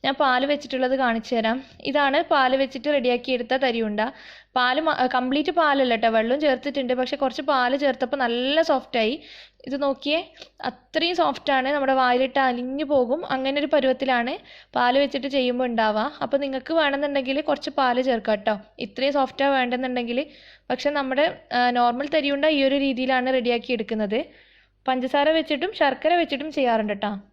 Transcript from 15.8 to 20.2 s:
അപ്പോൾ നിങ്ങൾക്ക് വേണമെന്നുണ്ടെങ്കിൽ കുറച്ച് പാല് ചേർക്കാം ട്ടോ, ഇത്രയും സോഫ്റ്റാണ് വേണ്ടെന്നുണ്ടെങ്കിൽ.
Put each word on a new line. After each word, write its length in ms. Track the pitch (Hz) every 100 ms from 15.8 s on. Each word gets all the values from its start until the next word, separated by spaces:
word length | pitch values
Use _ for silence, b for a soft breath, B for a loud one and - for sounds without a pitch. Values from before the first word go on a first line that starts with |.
| 220 214 254 - 269
അപ്പോൾ 160 | 277 277
നിങ്ങൾക്ക് 300 | 262 262 330
വേണമെന്നുണ്ടെങ്കിൽ 580 | 294 277 285 285 262 269 302
കുറച്ച് 220 | 285 - 285
പാല് 240 | 262 247 262
ചേർക്കാം 340 | 233 214 214 214
ട്ടോ, 100 | 208 - - 240
ഇത്രയും 280 | - 269 285
സോഫ്റ്റാണ് 360 | 262 - 277 269
വേണ്ടെന്നുണ്ടെങ്കിൽ. 600 | 247 247 262 247 233 240